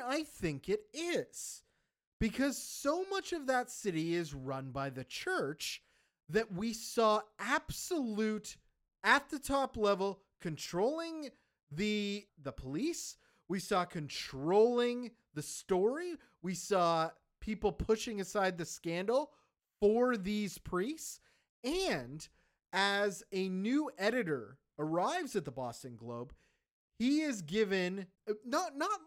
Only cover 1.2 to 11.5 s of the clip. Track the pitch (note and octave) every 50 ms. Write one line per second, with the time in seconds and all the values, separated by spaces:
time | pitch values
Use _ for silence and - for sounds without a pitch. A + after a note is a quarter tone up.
1.2 | C3 - - - - - - - _ _ _ _ _ _ _ _ _ _ _ -
2.2 | - A3 A3+ B3 C4+ C#4+ B3 - - - - - - C#4 D#4 F4+ F#4+ G4 G4 F#4+
3.2 | - - F4+ E4 C4+ C4 C4 B3 B3 B3+ - - - G#3 E3 D#3+ D#3+ E3 E3+ E3+
4.2 | E3+ D3 C#3 C#3 B2+ C3+ C3 C3+ C3+ C3+ B2 C#3 C#3 C#3 B2+ C3 B2+ - - -
5.2 | - F#4 F#4 E4+ D3+ C3 - - - - - - _ _ _ _ _ _ _ _
6.2 | _ - D#3 G#3+ A3+ A3 F#3+ E3+ G#3+ A#3 A3 - - - - A#3 A3+ G#3+ G#3+ G#3+
7.2 | - - _ - - A3+ C#4 D#4 - - - - - - F4+ D#4+ C4 A3+ G#3+ G3+
8.2 | A3 G#3+ G#3+ G#3 G#3 - - - _ _ _ _ _ _ _ _ - G#3 B3+ C#4+
9.2 | C#4 - D#4+ C4+ - - C#4 C#4 C4+ C4 - A#3 G#3 G3+ G3+ F#3 G3 G3 F#3+ -
10.2 | _ _ _ _ - F3 D3+ - - - - F3 G#3 B3+ D#4 D#4+ E4 E4 E4 D#4
11.2 | D4 B3+ - _ _ _